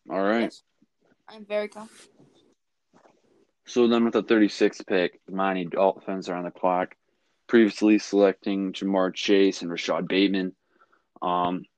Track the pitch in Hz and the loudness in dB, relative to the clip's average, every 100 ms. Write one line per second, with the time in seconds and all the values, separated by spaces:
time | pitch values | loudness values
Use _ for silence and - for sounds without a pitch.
0 | - 90 98 113 95 - _ _ _ _ | -8 -4 0 0 -2 -8 _ _ _ _
1 | _ _ - 220 202 208 208 208 220 - | _ _ -20 -20 -8 -6 -6 -12 -20 -20
2 | - _ _ _ _ _ _ _ _ _ | -20 _ _ _ _ _ _ _ _ _
3 | _ _ _ _ _ _ - 123 117 117 | _ _ _ _ _ _ -6 2 2 4
4 | 117 110 98 113 101 - 104 - - 98 | 2 0 2 2 2 2 0 0 -4 -2
5 | 87 - - 95 95 95 87 - 95 - | -2 -6 -12 -4 -2 -2 -4 0 0 0
6 | - 95 90 90 87 - 92 90 92 _ | -8 -10 -8 -8 -8 -4 -2 0 -4 _
7 | _ _ _ _ - 117 107 - 107 107 | _ _ _ _ 2 4 4 2 2 2
8 | - 101 98 92 104 98 95 95 98 98 | 2 4 4 2 -4 -4 -4 -6 -4 -2
9 | 92 - - 98 98 - 87 85 - 82 | -2 -4 0 4 4 0 -8 -8 -4 -4
10 | 90 92 98 98 92 - _ _ _ _ | -2 0 2 0 -4 -8 _ _ _ _
11 | _ - 90 90 87 90 - | _ -10 -4 -2 -2 -4 -10